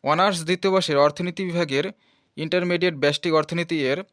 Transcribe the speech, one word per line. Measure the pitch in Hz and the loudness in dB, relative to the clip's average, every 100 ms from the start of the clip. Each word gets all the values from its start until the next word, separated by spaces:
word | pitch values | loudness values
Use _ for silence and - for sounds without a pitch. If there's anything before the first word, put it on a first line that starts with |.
অনার্স | 135 160 196 180 | 0 2 2 0
দ্বিতীয় | 160 180 190 | -4 -2 2
বর্ষের | 190 180 143 | 0 2 4
অর্থনীতি | 147 147 175 170 | 4 2 -8 -6
বিভাগের | 185 170 160 135 190 - _ _ _ - | -4 -2 -2 -2 -4 -10 _ _ _ -10
ইন্টারমিডিয়েট | 156 180 175 175 180 | -2 0 0 2 0
ব্যষ্টিক | 147 143 147 175 | 2 0 0 0
অর্থনীতি | 156 147 170 170 160 131 | 0 0 -4 -2 -2 0
এর | 147 196 | -2 -6